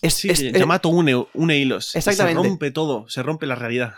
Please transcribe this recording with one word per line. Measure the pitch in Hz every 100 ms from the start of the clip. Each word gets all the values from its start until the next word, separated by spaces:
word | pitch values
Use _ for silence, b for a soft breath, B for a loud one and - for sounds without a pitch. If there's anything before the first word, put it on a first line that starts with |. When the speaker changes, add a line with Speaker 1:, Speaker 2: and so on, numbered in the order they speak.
Speaker 1:
es, | 165
Speaker 2:
Sí, | - -
Speaker 1:
es, | 165
Speaker 2:
eh, | 131
Speaker 1:
es | 185
Speaker 2:
Yamato | 156 180 170
une, | 170 156 123 -
une | - 165 147
hilos. | 135 98 - 170
Speaker 1:
Exactamente. | 208 202 180 165
Speaker 2:
Se | 196
rompe | 180 147
todo, | 143 156 120 107
se | 135
rompe | 127 156 143
la | 120
realidad, | 117 123 117